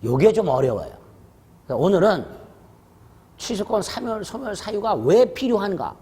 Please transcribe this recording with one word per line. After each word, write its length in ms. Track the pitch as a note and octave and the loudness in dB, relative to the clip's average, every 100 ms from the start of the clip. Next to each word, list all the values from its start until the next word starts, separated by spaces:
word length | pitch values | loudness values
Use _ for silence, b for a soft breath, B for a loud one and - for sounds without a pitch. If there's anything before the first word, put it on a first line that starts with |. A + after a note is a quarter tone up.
요게 300 | A2 C3 G3 | 0 4 4
좀 160 | G#3+ F#3+ | 4 0
어려워요. 420 | C3 C3 G#2 D2 - - - - - - - | 2 2 0 -6 -14 -20 -20 -20 -20 -20 -20
그래서 140 | - A#2+ | -8 0
오늘은 460 | D#3+ G3 G3 F3+ - - - - - - _ - - - - - | 2 4 4 2 -4 -14 -20 -20 -20 -20 _ -20 -20 -20 -20 -16
취소권 440 | - G#3+ G3+ A3 | -8 -6 -2 -2
소멸, 420 | F#3 - A#3+ A3 | -2 -6 -6 -6
소멸 320 | F#3 A3+ C4 G3+ | -8 -10 -8 -8
사유가 380 | - G#3 A3 | -6 -4 -2
왜 380 | F3 A2+ G3+ B3 | 0 4 4 4
필요한가? 640 | B3+ C4 A3+ G3+ F3+ G2 - | 2 -2 0 0 -4 -6 -10